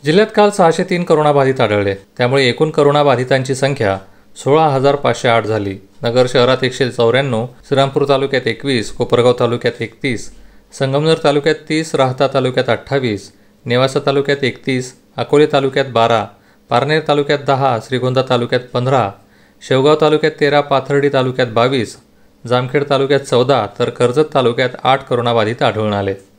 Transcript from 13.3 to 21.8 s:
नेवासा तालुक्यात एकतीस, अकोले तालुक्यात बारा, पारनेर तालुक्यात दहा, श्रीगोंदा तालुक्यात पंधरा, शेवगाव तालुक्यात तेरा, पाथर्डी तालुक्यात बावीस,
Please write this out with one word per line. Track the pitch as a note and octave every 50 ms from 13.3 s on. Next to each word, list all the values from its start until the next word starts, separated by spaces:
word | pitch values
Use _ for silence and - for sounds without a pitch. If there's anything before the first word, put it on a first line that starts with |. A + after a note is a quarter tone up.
| _ _ _ _ _ _ _
नेवासा | A#2+ A#2+ B2 C3 C3 C3 D3 C#3
तालुक्यात | C#3+ C3+ C#3+ C#3 D3 C#3+ C#3 C#3+
एकतीस, | B2 A2 - - - C3 B2+ B2+ - - _ _ _ _
अकोले | - A#2+ - - D3 D3+
तालुक्यात | D3+ D3+ C#3+ C3+ C3+ B2 C#3+ C3+ C3 A#2+
बारा, | A#2 A2+ A#2 A#2 A2 G2+ G2 - _ _ _ _ _ _ _
पारनेर | A#2+ A#2+ B2+ C#3 D#3 D#3+ D3+ -
तालुक्यात | D3 D3 D#3 D3 D3+ C#3+ C3
दहा, | C3 C#3 B2+ C3+ C3+ B2 A2
श्रीगोंदा | - - C3 B2 A#2 B2+ B2+ C3 B2+ -
तालुक्यात | C3 A#2+ A#2+ A#2+ - B2+ B2+ - -
पंधरा, | B2+ B2 C3 C#3 C3 A2 G2 G2 - _ _ _ _ _ _ _ _ - -
शेवगाव | - C3 C3 D3 D#3 D3+
तालुक्यात | D#3+ D3+ D#3 D3+ D3+ D#3 D3+ -
तेरा, | D3+ C#3+ C#3 D3
पाथर्डी | C#3+ C#3+ C#3+ C3 C3 - C#3+ C#3+ C#3 C#3+
तालुक्यात | C#3 C3+ B2+ C3 B2 C3 B2+
बावीस, | A2+ A2 A#2 A#2 C3 C#3 C3